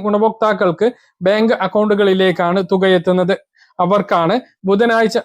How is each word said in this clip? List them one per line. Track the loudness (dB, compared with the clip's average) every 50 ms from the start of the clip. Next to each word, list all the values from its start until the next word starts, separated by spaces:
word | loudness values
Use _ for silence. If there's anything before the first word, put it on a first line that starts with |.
| -2
ഗുണഭോക്താക്കൾക്ക് | -2 -2 0 0 -2 -2 -2 -2 -2 0 0 0 -2 0 0 -2 -2 -2 _ _ _ _ -4 -2 0
ബാങ്ക് | 0 2 2 0 0 0 -2
അക്കൗണ്ടുകളിലേക്കാണ് | -2 -2 0 0 0 0 2 2 2 2 2 2 0 0 0 -2 -2 -2 -2 -2 -2
തുകയെത്തുന്നത്. | -2 0 2 2 2 2 2 0 0 0 0 0 -2 -4 -8 _ _ _ _ _ _ -4 -2
അവർക്കാണ് | 0 0 0 0 0 0 0 0 0 -2 -4 -4 -8 _ _ -4 -2
ബുധനാഴ്ച | 0 0 2 2 2 2 0 0 -2 -4 -4